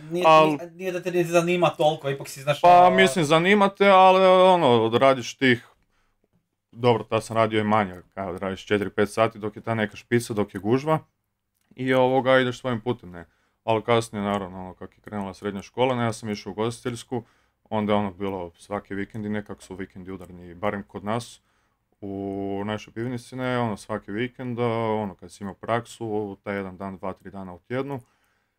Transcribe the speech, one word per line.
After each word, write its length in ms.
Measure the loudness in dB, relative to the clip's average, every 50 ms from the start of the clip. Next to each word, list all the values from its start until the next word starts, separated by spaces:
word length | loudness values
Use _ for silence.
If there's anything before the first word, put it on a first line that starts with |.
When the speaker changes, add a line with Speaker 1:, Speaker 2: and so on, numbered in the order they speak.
| -14 -8
Speaker 1:
Nije, 140 | -6 0 4
Speaker 2:
al 200 | 6 6 6 6
Speaker 1:
nije, 240 | 4 2 -2 -8 -12
nije 220 | -14 -12 -10 -8 -8
da 100 | -6 -8
te 80 | -4
ne 140 | -2 -2 0
zanima 460 | 2 2 0 2 2 0 0 0 0
toliko, 400 | 0 0 0 0 0 -2 -4 -8
ipak 180 | -8 -8 -10 -14
si, 140 | -16 -10 -6
znaš, 180 | -4 -2 2
Speaker 2:
Pa, 260 | 6 8 8 8 8
Speaker 1:
ono 100 | 6 6
Speaker 2:
mislim, 280 | 6 4 4 2 0 2
zanima 440 | 2 2 2 4 4 4 4 4 2
te, 200 | 2 2 4 6
ali, 360 | 8 8 8 8 8 6 6
ono, 400 | 6 6 8 8 6 6 6 4 4 4 4 4
odradiš 520 | 2 2 4 4 4 4 2 -2 -8 -6
tih, 320 | 0 2 2 2 2 0 -8 _ _ _ _ _ _ _ _ _ _ _ _ _ _ _ _ _ _ _ _ _
dobro, 320 | 0 2 2 2 2 0
tad 200 | -2 -2 -2 -2
sam 120 | -2 0
radio 240 | 2 2 2 2 0
i 40 | 0
manje, 300 | 2 2 2 2 0 -4 -12 -18 _ _
kaj 120 | -10 -8
odradiš 400 | -8 -8 -6 -6 -6 -8 -8 -4
četiri, 240 | -2 -2 0 0 -2
pet 200 | 0 0 -2 0
sati 280 | 2 0 0 0 0 -4
dok 180 | -10 -10 -10
je 60 | -8 -8
ta 120 | -6 -4
neka 220 | -2 -4 -4 -6
špica, 380 | -12 -6 _ -2 -2 -2 -2 -4
dok 200 | -4 -4 -4 -6
je 60 | -6
gužva, 380 | -2 -2 -2 0 0 -2 -2 -2 -4 _ _ _ _ _ _ _ _ _ _ _ _ _ _
i, 180 | -8 -4 0 2
ovoga, 440 | 2 2 2 2 2 2 4 4 4
ideš 220 | 4 2 -2 -6
svojim 200 | -6 -6 -6 -4
putem, 300 | -4 -4 -6 -6 -8 -14
ne. 160 | -18 -18 -18 -20 _ _ _ _ _ _ _
Ali 180 | -2 -2 0 2
kasnije, 400 | 2 2 2 0 -2 -6 -6 -2
naravno, 360 | -2 -2 -2 -4 -8 -10 -14
ono, 140 | -14 -14 -16
kak 220 | -16 -18 -20 -20
je 40 | _
krenula 340 | _ -14 -10 -10 -10 -10 -12
srednja 280 | -10 -10 -8 -8 -8 -12
škola, 320 | -10 _ -2 -2 0 0
ne, 80 | -2 -2
ja 80 | -4 -4
sam 180 | -6 -8 -8
išao 200 | -8 -8 -10 -10
u 20 | -8
ugostiteljsku, 680 | -6 -6 -6 -6 -6 -8 -10 -10 -10 -10 -10 -10 -10 -10 _ _ _ _ _ _ _ _
onda 280 | _ -4 -4 0 0 0
je, 60 | 0
ono, 120 | 0 -2
bilo 400 | -6 -8 -8 -6 -6 -8 -10 -12 -14 _
svaki 360 | -14 -10 -10 -10 -10 _ -10
vikend 300 | -10 -10 -10 -10 -10 -8
i 40 | -6
nekak 340 | -8 -8 -8 -10 -16 -18 -16
su 120 | -18 -14
vikendi 360 | -14 -14 -14 _ -18 -16 -16 -14
udarni, 420 | -16 -16 -18 -20 -20 -20 -20 -14
barem 280 | -6 -6 -4 -4 -6 -8
kod 220 | -12 -14 -12 -8
nas, 360 | -6 -6 -6 -6 -10 -16 -20 _ _ _ _ _ _ _ _ _ _ _ _
u 640 | -14 -12 -10 -8 -8 -8 -8 -8 -6 -6 -6 -6 -6
našoj 280 | -6 -8 -8 -10 -14 _
pivnici, 420 | -10 -10 -8 -8 -10 -12 -14 -12
ne, 220 | -8 -6 -4 -4 -2
ono, 180 | -2 -4 -6
svaki 360 | -8 -8 -10 -10 -10 -8 -8 -6
vikend, 460 | -6 -6 -6 -8 -10 -10 -8 -6 -4
ono, 560 | -2 -2 -2 -2 -2 -2 -2 -2 -4 -6 -8
kad 180 | -12 -18 -20 -18
si 120 | -14 -14
imao 100 | -14 -14
praksu, 840 | -12 -6 -4 -4 -4 -4 -8 -12 -12 -8 -6 -4 -4 -6 -6 -10 -10 _
taj 140 | -8 -6
jedan 200 | -6 -6 -8 -10
dan, 200 | -10 -12 -12 -10
dva, 160 | -10 -10 -10 -10
tri 180 | -12 _ -18
dana 240 | -16 -14 -14 -14 -16
u 40 | -18
tjednu, 420 | _ _ -6 -6 -6 -6 -8 -12 -12 _ _ _ _ _ _ _ _ _ _